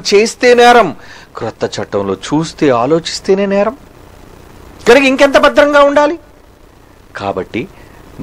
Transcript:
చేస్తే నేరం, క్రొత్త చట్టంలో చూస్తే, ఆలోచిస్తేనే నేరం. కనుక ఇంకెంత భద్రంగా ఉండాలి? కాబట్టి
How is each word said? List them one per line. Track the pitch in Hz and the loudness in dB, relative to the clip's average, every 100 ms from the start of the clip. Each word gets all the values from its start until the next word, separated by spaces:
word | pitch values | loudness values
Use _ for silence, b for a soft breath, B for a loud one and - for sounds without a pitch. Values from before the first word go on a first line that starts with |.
| - | 0
చేస్తే | 202 226 - 247 240 | 0 0 0 2 4
నేరం, | 240 240 185 110 B B B - | 4 4 2 -4 B B B -12
క్రొత్త | 113 - 117 | -12 -8 -8
చట్టంలో | - 98 104 98 95 - | -8 -6 -6 -4 -6 -4
చూస్తే, | 151 160 - 151 117 | -4 -4 -2 0 0
ఆలోచిస్తేనే | 127 165 - - - 196 202 | 0 -2 -4 -12 -4 -2 0
నేరం. | 196 220 277 - - - - - - - - - - - | -2 -4 -6 -20 -20 -20 -20 -20 -20 -20 -20 -20 -8 2
కనుక | 254 269 | 2 2
ఇంకెంత | 269 277 285 | 2 2 2
భద్రంగా | 285 240 294 294 285 | 2 2 2 4 2
ఉండాలి? | 285 294 330 - _ _ _ - _ _ _ - - | 2 0 -4 -14 _ _ _ -20 _ _ _ -20 -12
కాబట్టి | 101 92 87 - 117 B B B - - | -8 -8 -8 -8 -10 B B B -20 -14